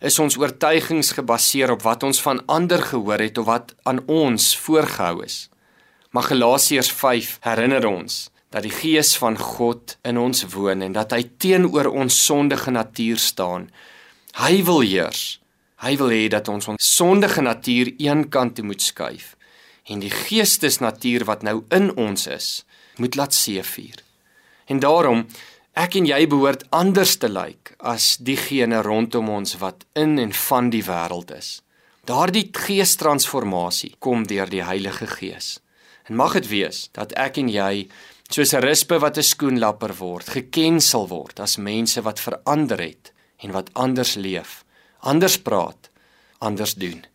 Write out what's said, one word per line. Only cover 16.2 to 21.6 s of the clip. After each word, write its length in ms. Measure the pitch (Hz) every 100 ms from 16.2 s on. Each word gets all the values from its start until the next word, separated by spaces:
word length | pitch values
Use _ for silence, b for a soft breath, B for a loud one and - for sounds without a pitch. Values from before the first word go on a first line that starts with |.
| 107
dat 180 | 107 104
ons 200 | 104 104
ons 280 | 107 -
sondige 460 | - 175 196 202 170
natuur 520 | 131 113 - 120 123 -
een 320 | 147 147 147
kant 260 | 139 120
toe 100 | 117
moet 160 | 104 98
skuif 540 | - - 69 85 - _ b b b b
en 160 | - 104
die 100 | 101
geestesnatuur 1160 | 104 - 220 202 - 143 - 117 110 123 120
wat 160 | 110 104
nou 220 | 107 107